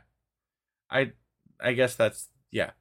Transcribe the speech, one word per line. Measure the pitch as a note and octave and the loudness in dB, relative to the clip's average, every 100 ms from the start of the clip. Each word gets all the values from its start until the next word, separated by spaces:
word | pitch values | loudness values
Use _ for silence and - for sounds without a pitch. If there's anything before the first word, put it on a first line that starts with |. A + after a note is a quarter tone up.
| - _ _ _ _ _ _ _ - | -12 _ _ _ _ _ _ _ -4
I, | - C3+ - _ _ _ - | -2 -2 -6 _ _ _ -6
I | B2+ | -2
guess | B2 B2 - | 2 0 2
that's, | A2+ - - _ _ | 0 0 -14 _ _
yeah, | A2 E2+ - | -4 -4 -8